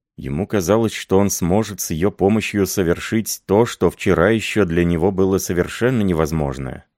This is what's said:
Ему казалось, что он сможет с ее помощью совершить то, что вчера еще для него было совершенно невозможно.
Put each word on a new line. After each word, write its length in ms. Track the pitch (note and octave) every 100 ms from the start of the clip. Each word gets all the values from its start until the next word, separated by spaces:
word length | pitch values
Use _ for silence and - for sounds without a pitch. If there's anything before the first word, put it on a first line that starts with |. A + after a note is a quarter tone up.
| _ -
Ему 300 | C2 C#2+ G2+
казалось, 440 | G#2+ E2+ A2 A2
что 260 | - - F#2+
он 120 | G2+
сможет 500 | - E2+ G2 G#2 F#2+
с 120 | -
ее 200 | D#2 G2
помощью 560 | - F#2+ A2 - G#2 F#2+
совершить 760 | - E2+ E2+ - A2 G2 - -
то, 200 | G2 A#2+
что 240 | - F2
вчера 420 | - - E2 F#2
еще 340 | A2+ - A2 F#2
для 180 | E2
него 300 | E2+ E2+ F#2
было 240 | F#2+ F#2+ F#2+
совершенно 640 | - F2 E2 - A#2+ B2+
невозможно. 840 | G2 D#2+ D#2 D#2+ C#2+ C2 C2 - -